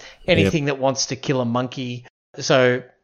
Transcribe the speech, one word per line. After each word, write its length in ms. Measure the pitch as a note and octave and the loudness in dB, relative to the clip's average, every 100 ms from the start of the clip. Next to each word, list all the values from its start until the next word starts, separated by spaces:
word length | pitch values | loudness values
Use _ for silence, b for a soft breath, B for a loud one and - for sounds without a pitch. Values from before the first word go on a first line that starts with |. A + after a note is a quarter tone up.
| B B - | B B 0
Anything 380 | E3 F#3+ E3+ C#3+ | 2 2 2 -2
that 120 | C3+ | -2
wants 280 | C3+ B2+ - | -2 -2 -4
to 80 | B2+ | -6
kill 240 | - C3 | -4 -2
a 40 | A#2+ | 0
monkey. 600 | A#2+ B2+ C3+ B2 A#2+ - _ _ - | -2 -4 -6 -10 -10 -14 _ _ -10
So 460 | C3+ C#3 B2+ B2+ - _ | 2 4 4 2 -4 _